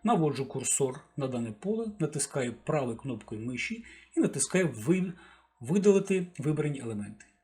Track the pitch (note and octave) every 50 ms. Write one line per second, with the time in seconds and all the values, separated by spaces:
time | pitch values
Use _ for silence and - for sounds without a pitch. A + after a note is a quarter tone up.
0 | - A3 A#3+ F3 D#3 D3 C3 B2 C3+ - - C3+ A#2 - - - C#3+ B2+ B2 -
1 | - _ _ - C#3 C3 B2 A#2+ A#2 A2+ G#2+ - - G3 A3 A3 A#3 A3 G#3 -
2 | D#3+ D3 - D3 - - - C#3+ B2 A#2+ A2 - - - D3+ D3+ C3 A#2+ A2+ -
3 | - C3+ A#2+ G#2+ - - A2+ G#2+ A2 B2 B2+ A#2+ - - A3+ A#3 - - - -
4 | - _ - E4 B3 F3 - C#3 - - - F#3 F3+ D3+ A#2 A2 G#2+ C3+ F3+ F#3
5 | F3+ F#3+ - - - - - - _ _ _ _ A#2+ A#2 E3+ G#3 F#3 G#3 G3 G3
6 | G3 - G3 F#3 F3 F3+ - - B2 D3+ D3+ D3 D3 D3+ C#3+ C3 B2 A2+ A2 G#2
7 | G2+ G#2 G#2 - - _ _ _